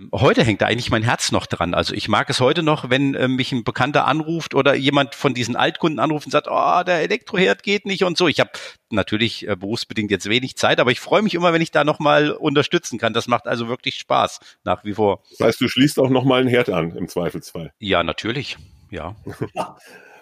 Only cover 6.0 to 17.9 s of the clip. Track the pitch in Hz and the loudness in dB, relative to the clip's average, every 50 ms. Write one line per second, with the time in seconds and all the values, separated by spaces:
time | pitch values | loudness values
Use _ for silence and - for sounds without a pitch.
6 | 120 156 151 147 - 135 139 151 - - - - - 151 170 180 175 185 180 160 | 0 0 0 -2 -4 -2 -2 -2 0 0 0 0 2 2 2 2 2 0 0 0
7 | 160 175 208 240 _ - - 180 190 190 202 - - 208 202 208 - 202 196 156 | 0 -2 -2 -4 _ -4 -2 0 2 2 0 0 -2 -2 -2 -2 -2 -2 -2 0
8 | 190 180 160 - 185 151 - - 120 - - - - - - _ _ - 113 98 | 0 0 2 2 2 2 4 2 0 0 -2 -16 -16 -16 -20 _ _ -6 -2 -2
9 | 92 - 107 107 117 107 - - 87 - 101 87 98 98 117 - - - - 113 | -2 0 0 0 0 0 -2 -4 -4 -4 -4 -4 -4 -6 -6 -6 -6 -6 -6 -4
10 | 104 98 98 90 - 101 110 123 127 123 - - - 123 147 - 143 123 127 - | -2 0 -2 -2 0 0 -2 -2 -2 -4 -6 0 0 2 2 4 2 2 2 0
11 | - - 151 196 220 196 170 170 175 175 165 165 165 - - 156 147 151 147 - | 0 0 0 2 2 0 0 0 0 2 2 2 0 0 0 0 2 2 0 0
12 | 156 147 147 147 151 147 - - 135 147 139 147 131 - - 170 - - 123 110 | 2 2 4 4 2 2 -2 -2 -2 0 2 2 0 2 0 -4 -4 -4 -8 -4
13 | 117 113 107 117 - 120 120 110 - 120 127 117 117 117 127 - - - - - | -2 -2 -2 -2 -2 0 -2 -2 0 -2 -4 -4 -4 -6 -6 -6 -6 -8 -8 -8
14 | - - 139 123 104 92 - - - - - _ - 98 90 - - 104 101 - | -4 0 2 2 2 0 -2 -8 -18 -20 -20 _ -4 -4 -4 -4 -4 -6 -2 2
15 | 107 101 92 - _ _ - - 113 117 113 - 127 113 - 123 135 147 - 135 | 2 2 2 0 _ _ -6 0 0 0 2 2 -2 -2 2 2 2 2 4 2
16 | 135 127 131 127 127 135 127 127 131 123 123 123 120 113 92 85 80 85 87 - | 2 2 2 2 4 4 4 4 4 4 4 2 2 2 0 -2 -2 -2 -4 -8
17 | 92 - - 87 87 80 - 82 - - - 87 82 - _ - 101 98 | -8 -6 -4 -4 -4 -4 -4 -8 -12 -12 -14 -12 -14 -14 _ -10 -4 0